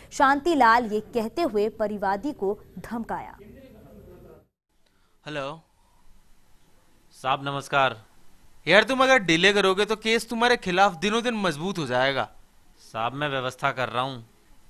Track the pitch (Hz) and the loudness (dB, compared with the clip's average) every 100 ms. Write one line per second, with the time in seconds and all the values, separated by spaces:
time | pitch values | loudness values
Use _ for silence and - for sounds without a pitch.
0 | - - 269 285 311 311 233 233 226 214 | -10 0 2 2 2 4 6 4 2 -4
1 | - 240 220 339 330 208 214 - 214 208 | -4 -6 -4 -2 -2 0 -2 -2 -6 -4
2 | 196 202 285 - 190 208 - - - 233 | -4 -2 -6 -4 -4 -6 -10 -18 -10 -10
3 | 226 175 107 - 214 262 - 214 - 208 | -8 -10 -10 -18 -20 -20 -20 -20 -20 -20
4 | 180 175 - - _ _ _ _ _ _ | -20 -20 -20 -20 _ _ _ _ _ _
5 | _ _ 147 147 139 160 _ _ _ _ | _ _ -14 -10 -10 -12 _ _ _ _
6 | - - - - _ - _ _ _ _ | -20 -20 -20 -20 _ -20 _ _ _ _
7 | _ - 131 139 139 139 135 143 131 110 | _ -8 -4 -4 -4 -8 -2 2 2 0
8 | 101 - - - - - 147 190 214 262 | -14 -20 -20 -20 -20 -8 4 4 4 2
9 | 262 262 175 165 190 202 190 185 208 214 | 4 4 4 4 4 4 2 2 0 -2
10 | 220 226 - 233 240 240 190 180 202 165 | 0 -2 -2 0 2 2 0 2 2 2
11 | 180 226 240 220 190 143 180 180 131 123 | -2 -2 -2 -2 -2 -2 -6 -6 -2 0
12 | 131 135 107 - - _ _ _ - 113 | 0 0 -4 -10 -20 _ _ _ -12 -6
13 | 117 135 147 135 127 - 143 127 120 117 | -6 -4 -4 -4 -6 -4 -4 -2 -4 -4
14 | 135 127 113 _ _ - | -4 -8 -16 _ _ -20